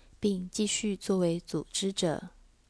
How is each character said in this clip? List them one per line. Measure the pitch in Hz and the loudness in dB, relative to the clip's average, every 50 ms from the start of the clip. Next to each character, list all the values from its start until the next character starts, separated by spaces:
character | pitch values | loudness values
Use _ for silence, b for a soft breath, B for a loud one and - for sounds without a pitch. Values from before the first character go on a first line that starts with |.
| b b b - | b b b 0
并 | - 208 196 180 180 180 | 0 0 0 0 -4 -6
继 | - - 214 | -2 0 0
续 | 202 - - - 208 190 | 0 0 0 0 -2 -2
作 | - - - 196 | -2 0 0 2
为 | 185 175 170 170 170 | 4 4 2 2 0
组 | - - - 156 - - | -4 -4 -4 -4 -4 -4
织 | - - 190 196 | -4 -2 -2 -2
者， | 196 - 190 160 143 - - 180 - - - - _ _ _ | 0 0 0 0 0 -2 -6 -12 -18 -20 -20 -20 _ _ _